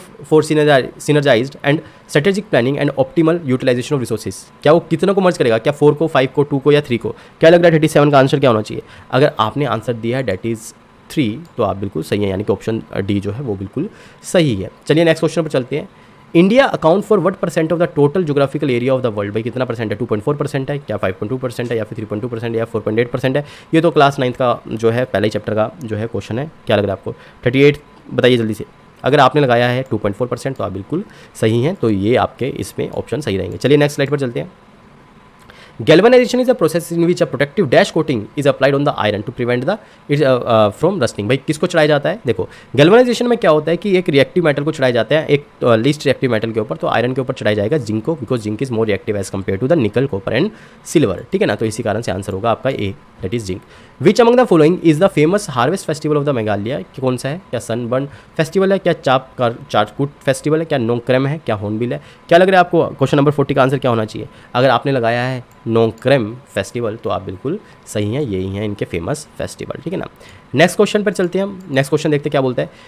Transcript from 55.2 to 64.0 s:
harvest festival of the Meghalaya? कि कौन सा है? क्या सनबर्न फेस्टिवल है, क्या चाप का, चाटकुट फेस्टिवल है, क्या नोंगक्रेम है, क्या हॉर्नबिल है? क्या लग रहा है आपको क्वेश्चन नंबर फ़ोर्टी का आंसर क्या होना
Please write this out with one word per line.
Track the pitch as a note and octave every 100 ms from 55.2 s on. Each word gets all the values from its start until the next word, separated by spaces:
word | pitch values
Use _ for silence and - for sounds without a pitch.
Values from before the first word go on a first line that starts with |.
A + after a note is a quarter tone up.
| D3+ G3+
harvest | G3+ B2+ B2+ F#3
festival | - D3 D3+
of | D3+
the | C#3+
Meghalaya? | B2+ G#2+ G2+ G2+ D#3 F#2 -
कि |
कौन | B2+ B2+
सा | C3+
है? | E3+ -
क्या | A#2+
सनबर्न | - A2+ A#2+ B2+ C#3+ - - -
फेस्टिवल | D#3 G3 F#3+
है, | G3
क्या | F3
चाप | E3 - C3 - -
का, | A#2+
चाटकुट | B2 C#3+ A2+ G#2+ - C#3+ - -
फेस्टिवल | C3 D3+ D#3
है, | D#3+
क्या | C#3
नोंगक्रेम | A2+ A#2+ A#2 B2+ C#3
है, | D#3 C3
क्या | G#2
हॉर्नबिल | G#2 G#2+ A#2+
है? | C#3+ - - -
क्या | E3+
लग | F#3
रहा | F#3
है | F3
आपको | E3+ C3+
क्वेश्चन | C#3 C3+ D3
नंबर | C#3+
फ़ोर्टी | C#3+ -
का | C#3
आंसर | C3 C3+
क्या | B2+
होना | A2+